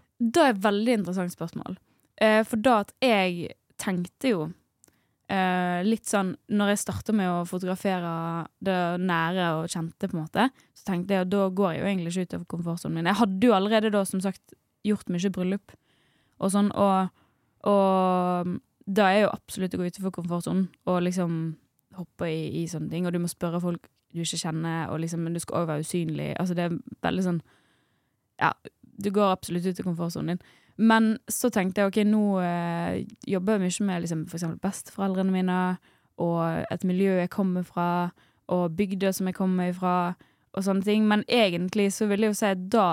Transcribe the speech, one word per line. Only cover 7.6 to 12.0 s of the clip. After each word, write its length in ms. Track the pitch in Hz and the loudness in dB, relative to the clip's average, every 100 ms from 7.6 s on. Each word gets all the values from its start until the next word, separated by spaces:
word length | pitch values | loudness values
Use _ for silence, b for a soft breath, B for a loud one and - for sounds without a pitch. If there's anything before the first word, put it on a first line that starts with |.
| 185 185 202 185 175 165 165 165 156 - | -4 -2 -2 -2 -2 -4 -4 -6 -8 -6
det 160 | 196 185 175 175 | -2 0 0 0
nære 460 | 185 170 165 185 175 160 | 0 0 0 0 0 0
og 100 | 170 | -4
kjente 380 | 175 165 - - | -6 -8 -6 -6
på 60 | 170 | -4
en 60 | |
måte, 240 | 156 - 254 b b | -2 0 0 b b
så 160 | _ - | _ -4
tenkte 240 | 175 180 | -4 0
jeg 120 | 196 185 | 0 0
at 40 | |
da 160 | 202 190 | 0 0
går 240 | 185 196 | 2 0
jeg 80 | 160 | 0
jo 60 | 190 | -2
egentlig 240 | 190 | -2